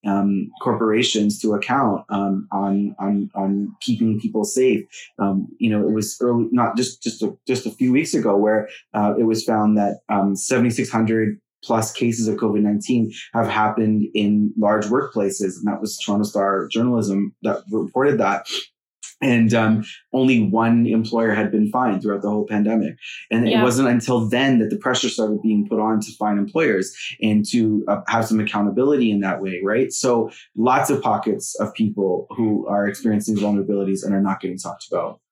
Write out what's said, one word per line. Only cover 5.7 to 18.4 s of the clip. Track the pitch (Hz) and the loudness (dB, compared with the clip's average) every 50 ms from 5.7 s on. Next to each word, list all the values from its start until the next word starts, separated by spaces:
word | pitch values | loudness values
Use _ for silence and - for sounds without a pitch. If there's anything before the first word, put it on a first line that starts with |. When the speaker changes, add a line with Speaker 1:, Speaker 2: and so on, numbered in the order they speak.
| 107 104 101 | 2 2 2
Speaker 1:
it | - 107 | 0 0
was | 110 104 - - - | 0 -2 -4 -6 -2
early, | 120 123 120 120 113 - | 0 0 2 2 0 2
not | 123 123 120 104 - | 2 2 2 0 0
just, | 117 127 - - _ | -2 -4 -4 -6 _
just | - 117 - - 110 | -8 -8 -4 -4 -4
a, | 98 - _ _ | -4 -4 _ _
just | - 131 127 - | -4 -4 -2 -2
a | 113 | -8
few | - - 127 127 | -4 0 2 2
weeks | 127 139 165 - - | 4 2 2 0 -2
ago | 117 110 113 98 | 0 2 2 2
where, | 101 104 107 110 107 107 - - - _ _ - | 4 4 4 2 0 -2 -4 -14 -20 _ _ -4
uh, | 110 104 104 104 113 | 0 0 0 2 2
it | 117 | 2
was | 113 110 110 - | 2 0 0 0
found | - 113 107 107 107 107 | 0 0 2 4 4 4
that, | 104 101 101 101 - _ | 4 2 0 -2 -6 _
um, | - 107 101 98 101 98 | -4 -2 0 0 0 0
seventy-six | 95 - - 131 123 120 120 117 - - - | -2 -2 0 2 2 2 2 2 -2 -4 -2
hundred | - 110 113 107 113 113 110 104 104 - _ _ _ _ - | 0 0 0 2 2 2 0 0 -2 -6 _ _ _ _ -4
plus | - 120 113 113 - | -2 0 0 0 -2
cases | - - 123 117 110 113 113 | -4 -2 0 0 0 0 -2
of | 110 104 | -2 -2
covid | 104 110 107 104 107 | -2 -2 0 2 2
nineteen | 104 104 104 104 104 - 127 120 110 107 - - - - - | 2 2 0 0 0 0 0 0 0 0 -4 -12 -18 -6 -2
have | 117 117 | -2 -2
happened | 104 104 107 107 107 - 120 110 107 107 107 107 - - | 0 0 0 0 0 0 0 2 2 2 2 0 0 0
in | 107 104 101 104 104 107 104 - | 0 2 2 4 4 2 2 0
large | 110 104 104 107 110 107 | 2 2 2 2 2 0
workplaces. | 104 120 139 139 - - 113 101 98 95 - 104 95 92 | 0 0 0 0 -2 -2 -2 -2 -2 -2 -2 -4 -4 -4
And | - 85 | -4 -4
that | 104 - 73 | -4 -4 -4
was | 101 101 - | -6 -8 -8
Toronto | - - - 101 104 107 | -8 -4 -2 0 0 0
Star | 101 - 104 98 98 98 95 - | -2 -2 -2 0 0 0 -2 -4
Journalism | - - 113 120 127 123 113 101 98 98 101 101 - - _ | -4 -2 0 0 2 2 0 0 0 0 -2 -2 -4 -6 _
that | - 110 - - - 98 | -4 -4 -4 -4 -6 -4
reported | 104 110 - 95 _ 127 135 143 127 110 | -4 -4 -4 -2 _ 2 2 2 2 2
that. | - - - - | 0 0 0 -2